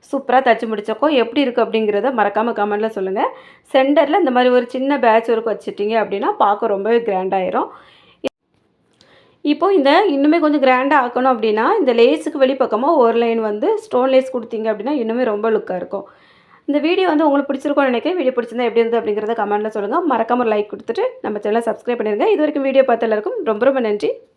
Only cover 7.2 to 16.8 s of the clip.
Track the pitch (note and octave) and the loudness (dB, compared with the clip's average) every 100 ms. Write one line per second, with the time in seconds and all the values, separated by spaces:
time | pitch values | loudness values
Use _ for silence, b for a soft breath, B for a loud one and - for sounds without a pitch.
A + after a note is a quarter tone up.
7.2 | F#3 F#3+ F#3 G#3+ A4+ B B B B B | -2 -2 -2 -4 -6 B B B B B
8.2 | - _ _ _ _ _ _ b b b | -10 _ _ _ _ _ _ b b b
9.2 | b b - D4 F#4 G4 C4+ D#4+ G4+ C#4 | b b -4 0 2 2 4 4 2 2
10.2 | C#4+ E4+ D4+ D4 B3+ B3+ C4+ D4 B3 B3+ | 2 2 2 2 2 2 2 2 2 0
11.2 | C4 A#3+ A3 G#3+ B3 G#4+ C4 A#3 A#3 D4+ | 0 0 0 0 0 0 0 4 4 4
12.2 | D#4 D4+ C4 C4+ B3 G#3+ C4+ D#4+ A#3 A#3 | -4 0 0 2 -2 0 2 4 4 2
13.2 | A#3 A#3 A3 G#3 D4+ G#4+ - B3 C4 C4 | 0 0 -2 -2 -2 -2 -2 -2 2 2
14.2 | C4 B3 A3+ A3 A3 G#3+ A3 D4+ A3 A#3 | 2 -8 -8 -6 -4 -4 -4 -4 -2 -2
15.2 | B3 G#3 A3 A3 - F3+ F3+ G3 - b | -2 -2 0 -2 -2 -8 -6 -10 -12 b
16.2 | b b b b - C#4+ | b b b b -4 -2